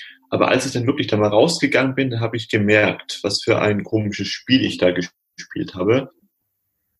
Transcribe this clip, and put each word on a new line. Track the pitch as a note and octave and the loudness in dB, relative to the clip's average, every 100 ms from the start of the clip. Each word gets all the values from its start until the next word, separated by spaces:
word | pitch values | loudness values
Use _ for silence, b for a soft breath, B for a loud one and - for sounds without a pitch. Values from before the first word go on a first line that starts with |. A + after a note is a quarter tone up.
| B B _ | B B _
Aber | G#2 - | 0 2
als | B2 C3 | 2 0
ich | |
dann | B2 A#2+ | -2 -2
wirklich | - A2 | -2 -2
da | G#2+ | 0
mal | G#2 | 2
rausgegangen | G#2 E3 - C#3 A#2+ C3+ | 4 4 2 0 2 0
bin, | C3 C3 | 0 -2
da | A2+ | -2
habe | A2+ A#2+ | -4 -4
ich | - | -2
gemerkt, | A2 G2+ G#2+ G2+ F2 - - | 0 4 4 4 -2 -8 -8
was | G2+ - | -4 -2
für | - G#2+ | 0 2
ein | G#2 G2+ | 2 0
komisches | F2+ A2 G#2 G#2 G2 | -2 -2 -2 -4 -6
Spiel | - - C4 | -8 0 0
ich | G2+ - | 0 0
da | F2+ | 0
gespielt | F3+ F3 _ _ - - - F2 - | 0 -4 _ _ -20 -12 -8 -8 -4
habe. | F#2+ B2+ C3+ _ _ _ _ _ _ _ _ | 0 0 -2 _ _ _ _ _ _ _ _